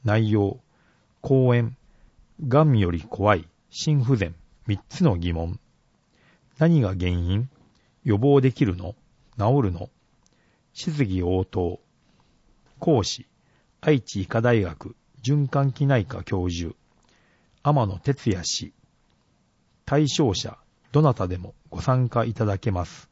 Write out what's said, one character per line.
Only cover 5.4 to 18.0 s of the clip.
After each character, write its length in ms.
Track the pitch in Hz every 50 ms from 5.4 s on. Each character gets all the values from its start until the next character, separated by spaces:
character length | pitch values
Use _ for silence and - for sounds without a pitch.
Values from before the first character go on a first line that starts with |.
| 82 85 - 123 _ _ _ _ _ _ _ _ _ _ _ _ _ _ _ _ _ _ _ -
何 220 | 156 165 170 156
が 100 | 120 92
原 180 | 95 90 90 90
因？ 400 | 90 87 87 87 95 101 123 131 _ _ _ _ _ _ _ _ _ _ _
予 140 | 135 107 101
防 220 | 117 143 143 139
で 120 | 127 131 120
き 120 | - 143
る 120 | 104 90
の？ 180 | 90 92 90 - _ _ _ _ _ _ _ _ -
治 300 | 101 107 131 143 127 98
る 40 | 87
の？ 160 | 82 - - _ _ _ _ _ _ _ _ _ _ _ _ _ _ _ _ _
質 320 | - - - 156 147 143
疑 180 | 101 92 92 87
応 220 | 87 92 92 95
答。 360 | _ - - 90 87 90 - _ _ _ _ _ _ _ _ _ _ _ _ _ _ _ _ _ _ _ -
講 260 | - 175 160 120 92
師、 220 | - - - - _ _ _ _ _ _ _ _ _ _ _
愛 200 | - 156 156 131
知 220 | - - - 101 95
医 40 |
科 140 | - - 113
大 200 | 113 120 120 113
学 360 | 98 87 78 - - 120 120 _ _ _ _ - -
循 260 | 117 143 147 143 131
環 240 | - 143 139 139 123
器 140 | - 147
内 180 | 139 139 123 98
科 200 | - - 90 87
教 240 | - - 95 90 90
授、 240 | 85 82 87 82 - _ _ _ _ _ _ _ _ _ _ _ _ _ _ _ _ _ _
天 240 | 143 151 143 117
野 120 | 101 92 87